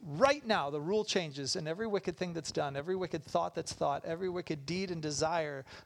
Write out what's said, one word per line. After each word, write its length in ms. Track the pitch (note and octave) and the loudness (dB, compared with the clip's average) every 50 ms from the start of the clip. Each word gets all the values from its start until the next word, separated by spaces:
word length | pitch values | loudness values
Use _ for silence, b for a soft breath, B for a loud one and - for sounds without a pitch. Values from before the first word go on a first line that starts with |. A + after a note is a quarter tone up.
right 420 | A3 D3+ C#3+ E3 B3+ C#4 D4 D4 B3 | -8 -6 4 6 6 6 6 4 2
now 260 | A3 G#3 F3 C#3+ C#3+ | 2 2 2 2 0
the 100 | C#3+ D3 | -2 -2
rule 240 | D3 F3 G#3 G#3+ G#3 | 0 2 2 2 2
changes 500 | - - G3 E3+ D3+ C3+ C#3+ C#3 B2+ - | 2 2 2 2 0 -2 -4 -2 -2 -2
and 140 | F#3 D#3 D#3 | -2 -2 -2
every 180 | E3 G3 A3+ | -2 -2 0
wicked 300 | A3+ G3+ F#3+ - F#3+ E3+ | 0 0 0 0 -2 -2
thing 160 | - F#3 F3+ | -2 -4 -2
that's 180 | E3 D#3+ - - | -2 -4 -6 -2
done, 260 | - D#3+ D3+ C#3 C#3 | 0 0 0 0 -2
every 200 | C#3 D3 F3+ F#3+ | -2 -2 0 0
wicked 280 | F#3 F#3 E3 - D#3+ - | 0 0 -2 -2 -4 -2
thought 300 | - - E3+ E3 F3 - | 0 2 2 2 0 -2
that's 180 | E3 D#3+ - | -4 -6 -4
thought, 320 | - - D#3+ D3 C#3+ C#3+ - | -2 0 0 0 0 0 -2
every 240 | - E3 E3+ F#3+ F#3 | -4 -4 -2 -2 -2
wicked 380 | F3 F3+ F3 - D#3+ D3 C3+ | -2 -4 -4 -4 -4 -4 -4
deed 240 | C3+ F3 F#3 G3 F3+ | -2 -2 -2 -2 -2
and 100 | F3+ E3 | -4 -4
desire 640 | D3+ D3+ D3 B2 D#3 D#3 F3 E3+ D#3 D3 C#3+ C3+ C3 B B B B | -2 -2 0 2 2 2 2 2 0 0 -4 -8 -10 B B B B